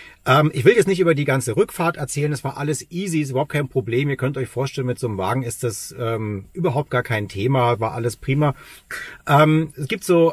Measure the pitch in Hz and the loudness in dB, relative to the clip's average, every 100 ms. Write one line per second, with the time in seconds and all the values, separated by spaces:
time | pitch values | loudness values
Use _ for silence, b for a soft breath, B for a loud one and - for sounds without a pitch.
0 | B B 123 139 151 - 175 233 175 185 | B B 2 4 4 4 6 6 4 2
1 | 170 147 143 131 120 110 220 - 170 - | 2 2 2 0 0 0 0 0 -2 -2
2 | 139 143 147 143 143 131 147 147 - 175 | -6 -2 -2 -2 -6 -6 -4 -4 -6 -6
3 | 196 160 139 127 151 147 135 135 110 120 | -2 -2 -2 -2 -2 -2 -2 -2 0 -2
4 | 143 135 131 135 120 123 131 - 127 117 | 0 -2 -4 -4 -6 -4 -4 -4 -4 -4
5 | 120 98 92 131 120 - 120 110 - - | -4 -4 -2 -2 -4 -4 -6 -6 -12 -8
6 | 113 113 107 101 - 180 165 131 143 127 | -4 -4 -4 -6 -10 -4 -2 -2 -2 -2
7 | - 110 104 98 117 135 120 110 110 117 | -2 -4 -4 -4 0 2 2 0 -2 -4
8 | 117 - - 139 147 - B B B B | -6 -6 -4 0 0 -2 B B B B
9 | B B - 143 156 156 160 - 143 214 | B B 2 6 6 4 0 -8 -6 -4
10 | - 170 165 | 4 6 6